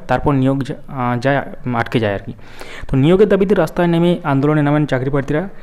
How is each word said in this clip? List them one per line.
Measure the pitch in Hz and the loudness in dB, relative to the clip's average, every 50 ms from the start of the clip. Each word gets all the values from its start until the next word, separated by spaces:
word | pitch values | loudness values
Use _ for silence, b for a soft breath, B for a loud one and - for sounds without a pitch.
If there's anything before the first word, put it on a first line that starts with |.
| 175 - | 0 -2
তারপর | 127 131 - 156 143 | -2 0 2 2 2
নিয়োগ | 135 131 131 135 139 131 | 2 2 2 2 0 -2
যা-, | 123 147 - - - | -6 -6 -10 -10 -12
আহ, | 143 135 123 123 123 120 | -8 -4 -2 -2 -2 0
যায়, | 117 135 143 139 - - - - - 123 123 | 0 0 0 0 -2 -4 -10 -10 -6 -4 -2
আটকে | 117 117 - - 131 | -2 -2 0 0 0
যায় | 110 104 101 | 0 0 -2
আর | 98 | -2
কি। | 104 113 120 - B B B B B B B B B B | -6 -8 -12 -14 B B B B B B B B B B
তো | - 135 | 0 2
নিয়োগের | 135 151 180 190 214 202 | 4 4 6 6 6 4
দাবিতে | 208 190 196 185 208 | 4 2 2 2 2
রাস্তায় | 190 165 156 - - 175 170 | 2 2 0 0 0 0 2
নেমে | 170 165 170 175 175 170 - | 2 2 4 2 2 0 0
আন্দোলনে | 156 139 139 135 147 151 156 | 0 0 2 2 2 2 2
নামেন | 147 143 147 151 151 | 2 2 2 2 0
চাকরি | 139 139 127 127 139 | 0 0 -2 -2 -2
প্রার্থীরা। | 139 143 135 139 147 151 180 196 B B | -2 -2 -2 -2 -2 -4 -4 -4 B B